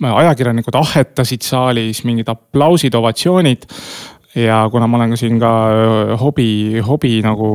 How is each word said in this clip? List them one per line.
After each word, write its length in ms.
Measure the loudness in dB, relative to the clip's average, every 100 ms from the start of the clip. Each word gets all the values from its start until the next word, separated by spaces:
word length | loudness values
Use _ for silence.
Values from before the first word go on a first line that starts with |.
| -2
ajakirjanikud 720 | 2 2 2 0 -2 -2 -2
ahetasid 640 | 0 0 0 -2 -4 -4
saalis, 640 | -4 -2 0 0 -4 -4 -4
mingid 240 | -4 -4
aplausid, 640 | -8 _ 0 2 2 2 0
ovatsioonid. 720 | 0 0 0 2 2 0 -6 -20 -18 -18 -18 -20 _ -2
Ja 220 | 0 2 2
kuna 180 | 0 0
ma 140 | 2
olen 160 | 0 -2
ka 20 |
siin 220 | 0 0
ka, 80 | 2 2
äh, 480 | 2 2 2 2 0 0
hobi, 300 | -2 0 0 0 -2 -2
hobi 320 | -2 -2 0 0
nagu, 260 | 0 0 0